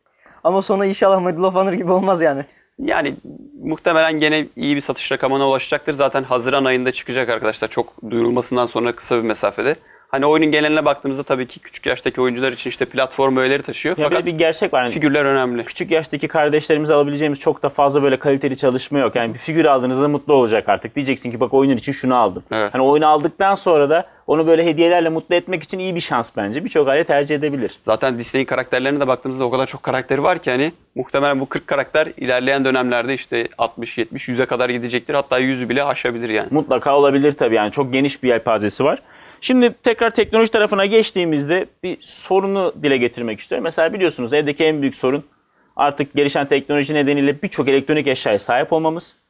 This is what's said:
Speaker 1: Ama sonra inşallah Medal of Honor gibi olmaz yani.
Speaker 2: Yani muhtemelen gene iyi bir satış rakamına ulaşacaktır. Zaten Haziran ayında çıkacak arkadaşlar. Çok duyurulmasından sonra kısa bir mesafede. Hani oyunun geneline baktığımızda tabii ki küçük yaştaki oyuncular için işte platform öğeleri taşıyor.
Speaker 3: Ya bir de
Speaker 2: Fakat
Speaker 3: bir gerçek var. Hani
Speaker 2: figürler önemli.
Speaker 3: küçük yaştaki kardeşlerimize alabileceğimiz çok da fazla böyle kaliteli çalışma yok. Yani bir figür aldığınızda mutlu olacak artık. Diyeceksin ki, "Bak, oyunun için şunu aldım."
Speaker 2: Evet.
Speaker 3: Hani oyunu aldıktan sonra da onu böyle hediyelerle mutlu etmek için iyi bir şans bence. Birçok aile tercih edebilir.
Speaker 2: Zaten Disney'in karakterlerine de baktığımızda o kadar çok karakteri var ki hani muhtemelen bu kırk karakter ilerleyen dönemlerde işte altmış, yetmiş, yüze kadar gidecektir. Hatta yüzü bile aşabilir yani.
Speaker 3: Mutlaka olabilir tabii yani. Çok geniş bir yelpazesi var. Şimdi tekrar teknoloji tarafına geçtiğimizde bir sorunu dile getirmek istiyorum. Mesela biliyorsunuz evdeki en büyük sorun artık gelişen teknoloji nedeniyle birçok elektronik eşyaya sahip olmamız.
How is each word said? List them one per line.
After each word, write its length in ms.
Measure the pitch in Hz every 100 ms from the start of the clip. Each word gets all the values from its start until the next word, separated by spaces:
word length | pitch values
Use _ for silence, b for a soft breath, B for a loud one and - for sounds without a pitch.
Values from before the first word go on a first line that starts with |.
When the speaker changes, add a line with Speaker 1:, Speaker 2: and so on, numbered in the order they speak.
| _ b b b
Speaker 1:
Ama 180 | 165 190
sonra 220 | 190 196 196
inşallah 340 | 196 196 190
Medal 200 | 180 165
of 120 | 190
Honor 180 | 185 196
gibi 200 | 196 180
olmaz 280 | 185 190 175
yani. 220 | 160 139 143 b b -
Speaker 2:
Yani 360 | 269 170 143 - - - - -
muhtemelen 560 | - 156 180 160 160 156
gene 280 | 151 156 139 -
iyi 200 | 135 143
bir 40 |
satış 320 | 139 131 -
rakamına 360 | 135 131 135 135
ulaşacaktır. 440 | 135 - 147 -
Zaten 300 | 139 135 139
Haziran 420 | 131 127 123 139
ayında 280 | 135 127 127
çıkacak 360 | - - 127 120
arkadaşlar. 400 | 113 107 - 110
Çok 240 | - 117 - 110
duyurulmasından 560 | 117 117 123 117 123 120
sonra 260 | 113 120
kısa 240 | 117 - 120
bir 60 |
mesafede. 520 | 113 107 101 101 123 160 b b b
Hani 180 | 135 143
oyunun 240 | 156 156
geneline 340 | 151 151 156
baktığımızda 380 | 147 139 139 135
tabii 240 | 139 135 127
ki 140 | -
küçük 260 | - - 135
yaştaki 340 | 127 135 127
oyuncular 320 | 127 120 135
için 180 | 120 131
işte 140 | -
platform 520 | 123 127 131 - 135 131
öğeleri 260 | 131 139
taşıyor. 360 | 139 - 151 175
Speaker 3:
Ya 80 | 151
bir 40 |
de 40 |
Speaker 2:
Fakat 120 | 160 165
Speaker 3:
bir 120 | 160
gerçek 340 | 160 160 190
var. 80 | 135
Hani 100 | 120
Speaker 2:
figürler 320 | 147 147 147
önemli. 400 | 139 135 127 120
Speaker 3:
küçük 260 | 113 - 185
yaştaki 380 | 160 151 147 151
kardeşlerimize 640 | 165 147 147 151 151 151
alabileceğimiz 440 | 147 143 143 151 139
çok 240 | - 143
da 60 | 139
fazla 340 | - 139 143
böyle 160 | 139 131
kaliteli 380 | 147 139 143 131
çalışma 420 | 135 127 - 143
yok. 180 | 117 123
Yani 180 | 113
bir 40 | 120
figür 260 | - 160
aldığınızda 440 | 151 135 127 131 147
mutlu 260 | 143 143
olacak 340 | 143 117 107 101
artık. 280 | 95 110 147
Diyeceksin 340 | 135 131 123
ki, 100 | 117
"Bak, 140 | 120
oyunun 220 | 135 139 120
için 160 | 143
şunu 240 | 131 127 127
aldım." 260 | 107 - -
Speaker 2:
Evet. 220 | 110 104
Speaker 3:
Hani 80 | 127
oyunu 240 | 135 147 156
aldıktan 480 | 151 160 - 196
sonra 360 | 196 190 156 143
da 160 | 160 - b -
onu 200 | 151 160
böyle 180 | 165 170
hediyelerle 420 | 151 170 175 165
mutlu 260 | 160 -
etmek 280 | 175 180 180
için 160 | - 190
iyi 160 | 185
bir 60 | 175
şans 300 | - 127 117 -
bence. 280 | 101 127
Birçok 240 | 214 160 135
aile 160 | 143
tercih 300 | 170 143 143
edebilir. 440 | 147 151 139 104 -
Speaker 2:
Zaten 340 | - 110 135 120
Disney'in 280 | 117 131 135
karakterlerine 540 | 127 123 127 131 143
de 60 | 131
baktığımızda 380 | 127 135 131
o 60 | 123
kadar 160 | 131 131
çok 160 | 143
karakteri 400 | - 127 131 135
var 160 | 165 175
ki 120 | -
hani 220 | 127 151 170 _
muhtemelen 460 | - 127 135 143 139
bu 80 | 131
kırk 180 | - -
karakter 420 | 143 127 156 156 -
ilerleyen 480 | 123 127 127 135
dönemlerde 500 | 131 131 127 123 120
işte 340 | 131 - 117 113 -
altmış, 400 | 117 - 117 -
yetmiş, 300 | 113 135 -
yüze 180 | 120 127
kadar 220 | 123 123
gidecektir. 460 | 120 120 120 120
Hatta 240 | 143 139 127
yüzü 300 | 131 131 120
bile 160 | 127
aşabilir 440 | 143 123 123 117 117
yani. 200 | 107 101
Speaker 3:
Mutlaka 460 | 147 143 123 147 139
olabilir 360 | 143 139 147
tabii 220 | 143 127
yani. 160 | 113 107
Çok 200 | 143 131
geniş 300 | 131 139 -
bir 60 | 127
yelpazesi 560 | 117 - 110 104 -
var. 180 | 139 - B B B B
Şimdi 280 | - 254 240 -
tekrar 280 | - 226 233
teknoloji 400 | 233 208 220 226
tarafına 360 | 226 208 202 196
geçtiğimizde 800 | 220 214 190 170 147 143 180 - _
bir 140 | 185 -
sorunu 720 | - - - 190 196 196 180 -
dile 140 | 147 135
getirmek 440 | 120 120 117 104
istiyorum. 220 | - -
Mesela 280 | - 165 165
biliyorsunuz 400 | 196 175 131 117
evdeki 320 | 147 147 143
en 160 | 156 156
büyük 120 | 139
sorun 300 | - 127 143 - _ _ _ _ -
artık 380 | 143 143 143
gelişen 320 | 139 143 151 139
teknoloji 460 | 139 139 147 139
nedeniyle 480 | 151 139 143 139 143
birçok 260 | 196 - 131
elektronik 380 | 135 135 151 143
eşyaya 300 | 131 135 -
sahip 340 | - 123 151
olmamız. 440 | 160 160 165 - - _